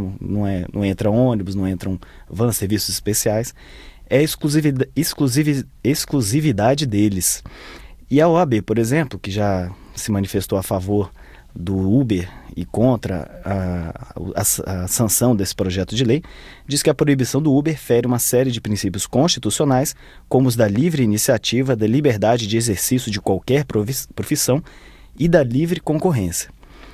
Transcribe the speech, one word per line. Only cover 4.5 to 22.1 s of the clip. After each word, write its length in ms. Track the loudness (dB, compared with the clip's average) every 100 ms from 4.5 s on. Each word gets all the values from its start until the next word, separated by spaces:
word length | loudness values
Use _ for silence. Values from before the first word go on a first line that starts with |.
| 2 2 0 -2 -2
exclusivi-, 680 | -2 0 0 2 2 0 -4 -4
exclusividade 1000 | -2 0 0 0 0 2 2 2 2 2 0
deles. 580 | 2 2 2 -2 -4 -8 -18 -20 -20 -20 -20 0
E 120 | 4
a 60 | 4
O 100 | 4
A 80 | 4
B, 160 | 0
por 160 | 0 0
exemplo, 400 | 2 0 -2 -6
que 140 | -6
já 380 | -2 0 0 -2 -10 -16 -10
se 160 | -2
manifestou 460 | -2 0 -2 -2 -2
a 60 |
favor 480 | -2 -4 0 0 -2 -8 -20 -20 -20
do 220 | -10 -4 0
Uber 540 | 2 2 2 0 -2 -12 -14 -10
e 80 |
contra 800 | -6 2 2 2 -2 -6 -8 -10
a, 680 | -6 -2 -2 -2 -6 -10 -14 -10 -6 -4
a, 480 | -2 -2 -4 -6
a 40 | -4
sanção 480 | 0 0 2 2 2
desse 200 | 0 -2
projeto 380 | -2 -2 -2
de 120 | 0 2
lei, 160 | 2 0 -16 -20 -20 -6
diz 160 | 0
que 60 | 0
a 40 |
proibição 480 | 2 2 2 2 0
do 120 | 2
Uber 240 | 2 2 -4
fere 300 | 0 2 2
uma 120 | 0
série 320 | 2 2 2
de 100 | -2
princípios 460 | -4 -2 -2 -4 -2
constitucionais, 880 | 0 2 0 -2 0 2 2 0 -6 -18 -20 0
como 180 | 2 2
os 80 | 2
da 120 | 2
livre 360 | 2 0 2
iniciativa, 720 | 0 2 2 0 0 -2 0 0
da 120 | 2
liberdade 600 | 2 2